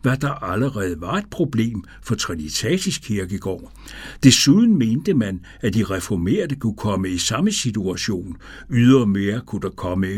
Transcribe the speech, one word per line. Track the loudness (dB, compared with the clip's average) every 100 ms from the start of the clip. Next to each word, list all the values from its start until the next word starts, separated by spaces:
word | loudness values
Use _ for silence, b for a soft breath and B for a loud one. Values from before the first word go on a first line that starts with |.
hvad | 0 0
der | -4
allerede | -6 -4 -2 -2 -2 -4 -6
var | -4 -6
et | -6
problem | -4 -2 0 -2 -4 B B
for | -6
Trinitatis | -4 -4 -6 -6 -4 -2 -2 -2 -6
Kirkegård. | -4 -4 -4 -6 -6 -8 -10 B B B B B
Desuden | 6 6 6 6 6 4
mente | 2 0 0
man, | 0 0 -6 B B
at | 0
de | 0
reformerte | 0 -2 -2 -2 0 0 0
kunne | -2 -4 -2
komme | -2 -2 -2
i | -2
samme | -2 0 0
situation. | 0 -4 -2 -4 -4 -4 -4 -6 -14 B B B
Ydermere | 4 8 8 6 2 0 -4 -6
kunne | -8
der | -8
komme | -6 -4 -2 -2